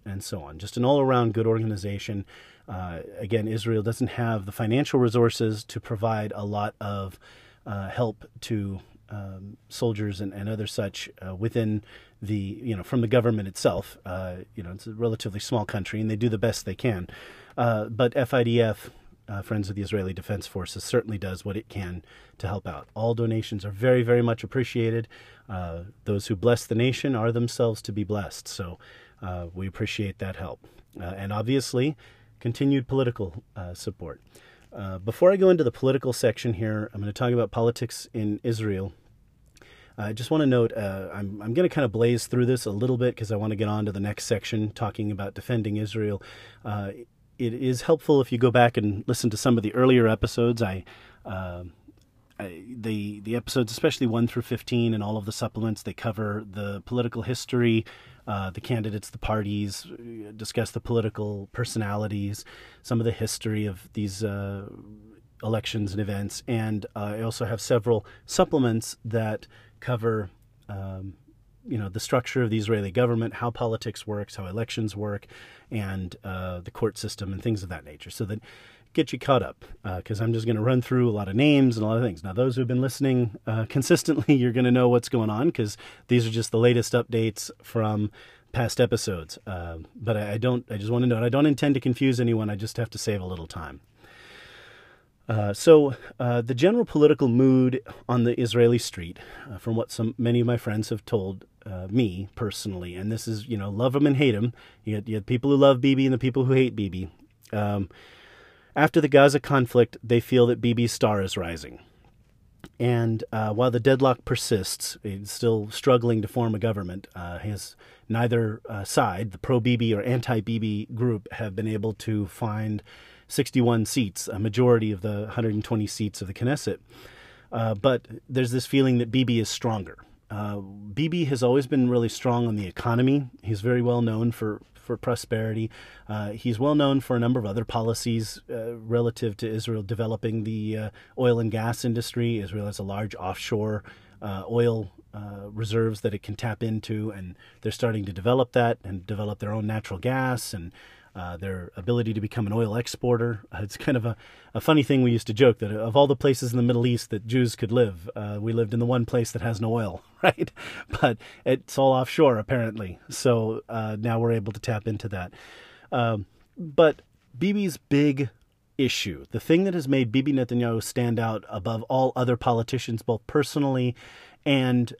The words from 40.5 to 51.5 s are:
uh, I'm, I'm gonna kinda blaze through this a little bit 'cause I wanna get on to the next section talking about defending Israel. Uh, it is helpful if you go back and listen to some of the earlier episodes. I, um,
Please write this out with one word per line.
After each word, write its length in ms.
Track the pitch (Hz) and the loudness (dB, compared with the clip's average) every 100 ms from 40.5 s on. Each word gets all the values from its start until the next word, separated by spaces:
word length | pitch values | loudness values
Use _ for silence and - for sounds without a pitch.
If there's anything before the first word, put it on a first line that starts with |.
| 123 113 110 | 4 4 0
uh, 340 | 101 95 92 | -4 -6 -8
I'm, 280 | 90 101 104 | -8 -8 -8
I'm 120 | 107 | -2
gonna 140 | 131 180 | 2 2
kinda 200 | 156 127 | 2 0
blaze 380 | 110 117 120 - | 4 4 2 0
through 200 | 123 123 | 0 2
this 180 | 127 110 | 0 -2
a 40 | |
little 260 | 101 127 120 | -2 0 2
bit 200 | 123 - | 0 -2
'cause 140 | 104 | -4
I 60 | 104 | -2
wanna 200 | 107 104 | -2 0
get 120 | 107 | 0
on 160 | 107 107 | 0 -2
to 60 | |
the 80 | 98 | -2
next 240 | 101 101 | -4 -6
section 460 | - 104 - 110 107 | -2 -2 0 -2 -2
talking 400 | - 107 - 104 | -4 -6 -4 -4
about 240 | 98 98 | -4 -8
defending 420 | - - 117 107 104 | -8 -4 -2 0 -2
Israel. 460 | 104 113 104 101 - - - - | -4 -4 -4 -4 -10 -20 -20 -14
Uh, 280 | 110 104 98 120 120 _ _ - | -8 -6 -6 -10 -18 _ _ -6
it 160 | 123 | -4
is 280 | 120 131 123 | -2 -2 0
helpful 380 | - 160 - 143 | 2 2 4 4
if 120 | 127 | 4
you 60 | 120 | 4
go 120 | 123 | 6
back 260 | 120 120 - | 8 6 4
and 280 | 104 101 - | 0 0 -2
listen 240 | 117 120 | 0 0
to 60 | 107 | 0
some 200 | 135 117 | 4 4
of 60 | |
the 120 | 104 | 2
earlier 320 | 120 131 127 113 | 4 6 8 6
episodes. 540 | 110 117 - 120 117 | 4 0 2 2 2
I, 220 | 101 92 - - - - | -2 -4 -10 -20 -20 -20
um, 480 | - 95 92 | -12 -8 -8